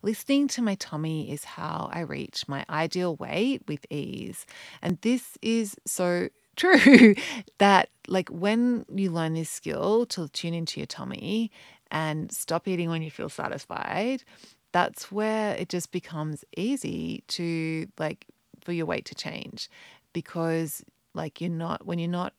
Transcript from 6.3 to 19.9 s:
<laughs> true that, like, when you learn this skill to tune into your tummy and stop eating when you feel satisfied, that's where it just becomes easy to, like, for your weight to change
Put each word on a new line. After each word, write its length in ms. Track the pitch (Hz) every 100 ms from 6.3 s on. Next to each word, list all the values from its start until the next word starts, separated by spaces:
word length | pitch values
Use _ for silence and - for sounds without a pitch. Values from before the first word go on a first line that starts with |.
| _
<laughs> 140 | _ -
true 600 | 359 339 - 269 240 202 - - - _
that, 320 | 202 196 - _ -
like, 220 | 190 -
when 560 | 170 190 220 247 240 - 196
you 160 | 190
learn 220 | 165 160
this 160 | 160 160
skill 560 | - - 151 180 220 240
to 240 | - 151
tune 240 | - 170
into 260 | 170 165 -
your 80 | 147
tummy 640 | - - - - 214 226 - - - _
and 400 | 156 156 156 -
stop 340 | - - 165 196
eating 240 | 180 170
when 120 | 165
you 100 | 156
feel 180 | - -
satisfied, 960 | - - - - - - - 226 262 - - - _ _
that's 400 | 180 - - -
where 420 | 196 214 220 214 -
it 120 | -
just 240 | 180 -
becomes 540 | 180 - 160 156 151 - -
easy 680 | 208 269 - - 165 - -
to, 600 | - 170 165 160 160 156 -
like, 280 | 151 - - _ _ -
for 100 | -
your 140 | 175 160
weight 180 | - -
to 100 | -
change 540 | - - - - - - -